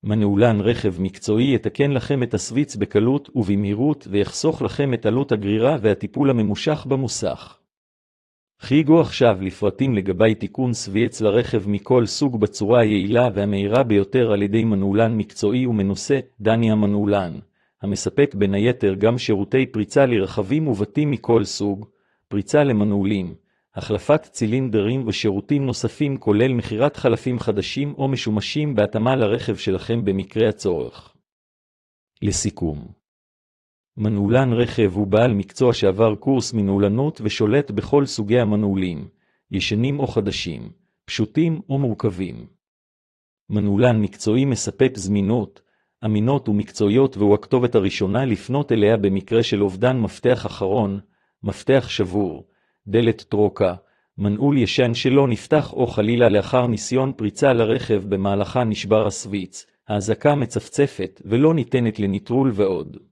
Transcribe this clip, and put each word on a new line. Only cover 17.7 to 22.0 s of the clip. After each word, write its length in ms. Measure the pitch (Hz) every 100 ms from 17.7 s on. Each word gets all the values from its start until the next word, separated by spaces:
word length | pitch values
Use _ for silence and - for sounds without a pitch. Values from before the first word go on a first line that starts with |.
| _
המספק 540 | 98 95 - - 143 104
בין 180 | 98
היתר 400 | 98 110 123 104
גם 240 | 95 107 120
שירותי 480 | - 104 98 131 127
פריצה 400 | 117 104 143 135
לרכבים 600 | 113 95 - 98 143 156
ובתים 440 | 104 101 - 151
מכל 320 | 117 - 117
סוג, 420 | 101 - 104 98 110 _